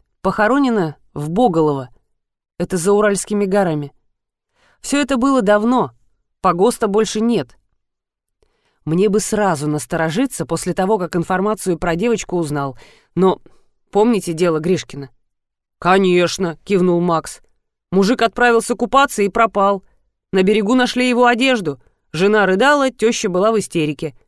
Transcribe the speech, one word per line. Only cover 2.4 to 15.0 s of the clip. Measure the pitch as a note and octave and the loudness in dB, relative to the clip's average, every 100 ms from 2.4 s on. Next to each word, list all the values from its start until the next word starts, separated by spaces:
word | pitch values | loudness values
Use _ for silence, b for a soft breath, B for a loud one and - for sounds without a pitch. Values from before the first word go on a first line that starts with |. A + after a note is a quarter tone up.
| _ - | _ -10
Это | F3+ F3+ | -6 -4
за | F3 | 0
Уральскими | G3+ G#3+ G3+ - G#3 | 2 2 0 -4 -4
горами. | G3+ G3+ F3+ D3+ C#3+ _ _ _ _ _ _ _ _ _ | 0 0 0 -2 -8 _ _ _ _ _ _ _ _ _
Всё | - C#4+ | -4 -2
это | C#4+ C4+ | 0 0
было | C#4 C4 | 2 2
давно, | G3 G#3 A3+ B3+ C#3 _ _ _ _ _ | 4 2 2 0 0 _ _ _ _ _
погоста | F#3 E3+ A3 - G#3+ | -2 2 0 0 -2
больше | G3+ A3 A3 | 0 -2 -2
нет. | A#3 G#3+ B2 - _ _ _ _ _ _ _ _ _ _ _ _ | 0 -2 -4 -12 _ _ _ _ _ _ _ _ _ _ _ _
Мне | - E3+ G#3 | -4 0 2
бы | G#3 | 0
сразу | - G#3 G3+ D3+ D3+ | -2 -2 0 0 -2
насторожиться | D3 - E3 D#3+ D#3+ C4+ - D#3 | -4 -4 -4 -2 0 -2 -4 -6
после | E3 F3+ | -6 -4
того, | F3 F#3+ A3 | -2 0 0
как | F3 F3+ | -2 -4
информацию | D#3+ F#3 G3+ G#3+ F#3+ E3+ | -2 -2 -2 -4 -4 -4
про | F3 E3+ | -2 -2
девочку | A#3+ A3 - F3+ | -2 -2 -4 -6
узнал. | D#3 D3 C#3 - b b b | -4 -4 -6 -10 b b b
Но | - F#3 - - _ _ _ _ | 0 2 2 -6 _ _ _ _
помните | G3 A3+ G#3+ F3 | 0 2 0 -2
дело | D#3+ F3 D#3 | -2 0 0
Гришкина? | E3 F3+ - C#3+ | -2 -4 -4 -14